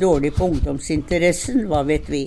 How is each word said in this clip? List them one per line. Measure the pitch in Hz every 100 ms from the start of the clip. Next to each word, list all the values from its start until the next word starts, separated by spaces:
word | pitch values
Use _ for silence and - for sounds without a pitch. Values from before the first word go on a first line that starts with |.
dårlig | 185 151 143
på | 147 185
ungdomsinteressen, | 151 143 139 - 156 139 175 175 165 - 254 214
hva | 151 143
vet | 151 -
vi. | 147